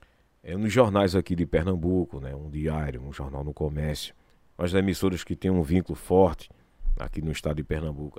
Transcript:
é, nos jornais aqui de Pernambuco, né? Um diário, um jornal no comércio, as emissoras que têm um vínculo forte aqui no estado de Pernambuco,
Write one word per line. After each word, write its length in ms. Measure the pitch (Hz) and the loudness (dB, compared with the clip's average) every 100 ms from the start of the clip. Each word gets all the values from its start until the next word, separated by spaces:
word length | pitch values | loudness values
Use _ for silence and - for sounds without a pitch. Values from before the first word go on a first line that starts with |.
| _ _ _ _ | _ _ _ _
é, 120 | - 92 | -10 -4
nos 160 | 110 | 2
jornais 440 | 107 117 101 98 92 | 4 6 4 4 2
aqui 180 | - | 0
de 100 | 85 | 0
Pernambuco, 760 | 82 80 85 92 85 92 80 73 | 2 2 0 0 0 0 0 -6
né? 160 | 67 69 | -10 -10
Um 120 | 76 | -8
diário, 540 | 73 78 78 73 64 | -4 -2 -2 -4 -6
um 100 | 65 | -10
jornal 300 | 71 71 67 | -10 -8 -6
no 100 | 73 | -8
comércio, 640 | 71 78 73 76 73 - - _ _ _ - | -4 -4 -2 -4 -4 -10 -16 _ _ _ -6
as 160 | 87 | 0
emissoras 520 | 95 98 85 95 90 | 2 2 2 0 0
que 100 | - | -4
têm 160 | 85 95 | -4 2
um 120 | 92 | 2
vínculo 340 | 71 90 - 76 | 4 2 2 -6
forte 520 | - 90 92 76 - - _ _ - - | 2 6 6 2 -10 -20 _ _ 0 0
aqui 200 | - - | -2 -4
no 120 | 78 | -4
estado 240 | 73 78 76 | -4 -4 -4
de 80 | |
Pernambuco, 520 | 73 78 80 71 73 | -4 -4 -4 -6 -10